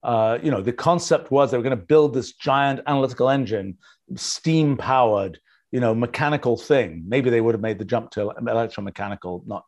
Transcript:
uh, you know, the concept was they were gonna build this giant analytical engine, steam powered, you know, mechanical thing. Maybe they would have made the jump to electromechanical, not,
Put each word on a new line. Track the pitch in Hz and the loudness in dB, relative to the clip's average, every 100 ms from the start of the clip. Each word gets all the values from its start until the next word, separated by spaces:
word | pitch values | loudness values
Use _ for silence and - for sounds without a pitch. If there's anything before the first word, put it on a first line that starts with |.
uh, | - 117 110 117 | 0 0 2 0
you | 151 | 0
know, | 113 | 0
the | 98 | -2
concept | 120 170 175 - 156 - | -2 0 0 2 0 2
was | 135 135 | 2 2
they | 123 | 2
were | |
gonna | 123 123 | 0 -4
build | 90 151 147 | 4 4 4
this | 127 - | 0 -6
giant | - 147 135 139 131 143 | -6 0 2 2 0 0
analytical | 139 135 123 127 | 0 0 2 2
engine, | 139 113 104 95 90 _ _ _ - | 2 0 -4 -6 -12 _ _ _ -10
steam | - - 160 160 147 135 | -8 -4 2 4 2 0
powered, | - 131 120 101 98 - _ _ _ | 0 2 4 2 -2 -8 _ _ _
you | 127 | -2
know, | 120 | 0
mechanical | 113 120 - 147 147 123 113 | 0 -2 -2 0 0 0 -2
thing. | - 143 101 82 85 | 2 2 2 -6 -4
Maybe | 127 127 | 0 2
they | 117 | 2
would | 113 | 2
have | 113 | 0
made | 110 98 | -2 -6
the | 101 | -4
jump | 117 - | -4 -4
to | - 104 | -6 -6
electromechanical, | - 117 113 113 - 98 - 101 101 90 90 87 | -6 -4 -2 -2 -6 -10 -10 -10 -8 -10 -10 -10
not, | 101 | -12